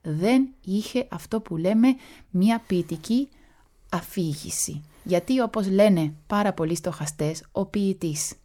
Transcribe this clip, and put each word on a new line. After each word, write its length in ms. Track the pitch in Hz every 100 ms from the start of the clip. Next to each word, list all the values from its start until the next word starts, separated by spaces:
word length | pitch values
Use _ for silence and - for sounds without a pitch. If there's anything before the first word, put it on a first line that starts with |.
δεν 460 | 165 151 196 262 269 -
είχε 440 | - 196 214 247 -
αυτό 300 | 170 - 220
που 160 | 220 165
λέμε 380 | 175 220 254 262 - - -
μια 340 | 180 202 226 -
ποιητική 640 | 180 165 165 160 240 277 _ _ _ _ _ -
αφήγηση. 920 | 175 - - 165 143 170 - - 147 - -
Γιατί, 360 | - 175 170 262
όπως 300 | 226 220 196
λένε 440 | 190 208 175 156 151 _
πάρα 260 | 208 208
πολλοί 220 | 180 160 170
στοχαστές, 680 | 180 - 151 - 151 165 -
ο 140 | - 196
ποιητής 680 | 208 196 190 170 151 - -